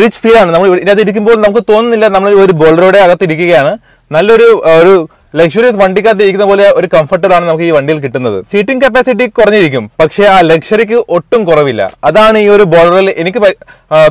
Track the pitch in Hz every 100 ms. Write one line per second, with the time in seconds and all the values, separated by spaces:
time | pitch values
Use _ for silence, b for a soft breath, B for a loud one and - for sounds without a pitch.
0 | 220 - 226 226 185 165 196 180 170 202
1 | 214 208 208 226 208 214 220 214 240 226
2 | 214 196 196 202 190 165 156 165 185 196
3 | 185 175 185 156 175 165 139 214 b b
4 | b 151 202 226 233 208 160 165 180 190
5 | 156 b b 147 170 180 247 208 190 190
6 | 202 196 202 190 202 196 202 170 175 170
7 | 151 185 190 175 175 160 170 156 139 156
8 | 139 127 123 98 - 202 208 262 262 240
9 | 247 220 240 233 208 208 165 135 107 -
10 | 160 - 202 190 165 160 - 214 208 240
11 | - 175 - 240 185 156 143 110 95 -
12 | 143 175 220 220 208 202 202 165 170 185
13 | 196 190 - 220 202 - - b b 156
14 | 156